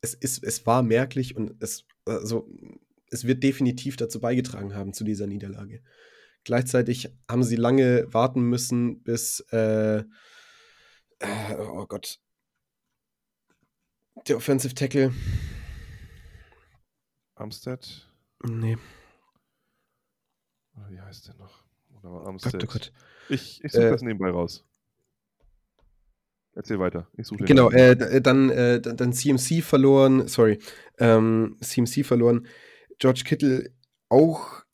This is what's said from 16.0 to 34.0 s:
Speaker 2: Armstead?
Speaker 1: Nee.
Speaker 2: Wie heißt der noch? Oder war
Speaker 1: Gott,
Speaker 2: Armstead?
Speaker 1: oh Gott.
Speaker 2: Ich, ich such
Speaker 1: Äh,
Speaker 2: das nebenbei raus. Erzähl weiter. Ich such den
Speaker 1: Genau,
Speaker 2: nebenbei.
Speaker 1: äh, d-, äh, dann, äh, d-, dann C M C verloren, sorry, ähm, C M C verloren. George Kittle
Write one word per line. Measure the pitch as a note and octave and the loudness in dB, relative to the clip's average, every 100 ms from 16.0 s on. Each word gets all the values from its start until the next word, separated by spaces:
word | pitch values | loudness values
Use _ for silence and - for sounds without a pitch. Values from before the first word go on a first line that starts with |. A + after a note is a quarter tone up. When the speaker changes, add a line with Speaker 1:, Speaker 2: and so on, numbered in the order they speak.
| - - - - - _ _ _ _ _ _ _ _ _ | -20 -20 -20 -20 -20 _ _ _ _ _ _ _ _ _
Speaker 2:
Armstead? | A2 - - B2+ - - _ _ _ _ | -16 -14 -14 -14 -14 -20 _ _ _ _
Speaker 1:
Nee. | A#2+ A2+ A2+ A2+ - - _ _ _ _ _ _ _ _ _ _ _ _ _ _ _ _ _ B2+ G2+ | -10 -6 -4 -6 -10 -20 _ _ _ _ _ _ _ _ _ _ _ _ _ _ _ _ _ -20 -20
Speaker 2:
Wie | F#2 | -20
heißt | F#2+ F#2+ - | -20 -20 -20
der | - | -20
noch? | F#2+ _ _ _ _ _ | -20 _ _ _ _ _
Oder | F2 | -18
war | F2 | -14
Speaker 1:
Gott, | F2 | -14
Speaker 2:
Armstead? | F#2+ - F#2+ | -8 -8 -6
Speaker 1:
oh | F#2 | -8
Gott. | A2+ - _ _ _ - | -10 -12 _ _ _ -8
Speaker 2:
Ich, | C3+ - - | -8 -8 -14
ich | D3 | -2
such | A#2+ | 2
Speaker 1:
Äh, | A2+ | 4
Speaker 2:
das | A#2 | 2
nebenbei | B2 G#2 F#2 | -2 -4 -2
raus. | F2 E2+ - _ _ _ _ _ _ _ _ _ _ _ _ _ _ _ _ _ _ _ | -2 -6 -8 _ _ _ _ _ _ _ _ _ _ _ _ _ _ _ _ _ _ _
Erzähl | - - G#2 | -18 -8 -4
weiter. | F#2 E2+ E2+ - | -4 -4 -14 -14
Ich | A#2 | -12
such | G#2 | -8
den | G2 | 4
Speaker 1:
Genau, | C3+ A#2+ | 6 8
Speaker 2:
nebenbei. | B2 B2+ | 8 8
Speaker 1:
äh, | B2+ | 8
d-, | A#2 C3+ | 4 2
äh, | |
dann, | C3 C3 C3+ | 4 4 4
äh, | B2 A#2+ A#2+ | 2 2 2
d-, | A2+ | -2
dann | A2+ B2 | -4 -2
C | B2 C#3+ | -2 0
M | C3 | 0
C | B2+ E3 | 2 -2
verloren, | D#3+ C#3 C3+ C3+ C3+ C3 - | 2 4 6 6 6 4 2
sorry, | - A2+ G#2 - - - _ | 2 4 4 -4 -20 -20 _
ähm, | A#2+ A2+ A2+ A2+ A2+ - | 4 6 6 2 0 -4
C | - - | -6 -2
M | A#2+ | 0
C | C#3 | 0
verloren. | C#3 B2 A#2 A#2+ A#2 - - - _ - | 0 4 4 2 -2 -20 -20 -20 _ 0
George | C3 B2+ | 0 0
Kittle | - D3+ C#3+ B2+ - _ _ _ | -2 0 2 0 -4 _ _ _